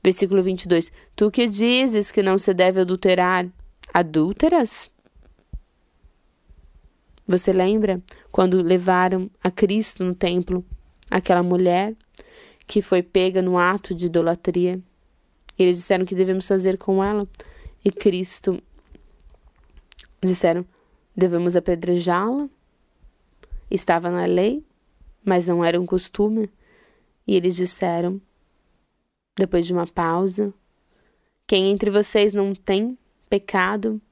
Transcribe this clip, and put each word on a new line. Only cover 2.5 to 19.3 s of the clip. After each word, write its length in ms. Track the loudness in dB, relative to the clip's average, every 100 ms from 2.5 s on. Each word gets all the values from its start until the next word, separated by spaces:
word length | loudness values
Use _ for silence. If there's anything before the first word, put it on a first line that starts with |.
deve 260 | 2 2 2
adulterar, 680 | 0 0 2 2 2 0 -2 -12 -20 _ -2
adúlteras?" 960 | 0 2 0 0 2 2 2 0 -6 -16 _ _ _ -20 _ _ -18 _ _ _ _ _ _ _ _ _ -20 _ _ _ _ _ _ -2
Você 260 | 0 2
lembra 500 | 2 2 2 0 -2 -6 -20 _
quando 300 | 2 4 4
levaram 680 | 4 2 4 2 2 0 -4 _
a 60 | -4
Cristo 520 | 0 0 2 -2 -4
no 120 | -4
templo, 500 | -2 0 0 -2 -4 -6 -18 _ _ -2
aquela 320 | -2 2 2
mulher 520 | 2 2 2 2 -2 -8 _ -20 -20 -20 -20 _ -4
que 100 | -4
foi 220 | 2 0
pega 400 | 2 0 2 0
no 160 | 0 2
ato 340 | 2 0 -6
de 140 | -6 -2
idolatria. 760 | 0 0 -2 -2 0 -2 -2 -10 _ _ _ _ _ -20 0
Eles 180 | 2 2
disseram: 280 | 0 0
"O 20 | 0
que 80 |
devemos 320 | 0 0 0 0
fazer 320 | 0 0 -2
com 240 | 0 0
ela?" 240 | 0 -2 -6 -12 -20 -20 -20 -4
E 60 | -4
Cristo 720 | 0 0 0 -6 -6 -6 -6 _ -20 _ -20 _ _ -20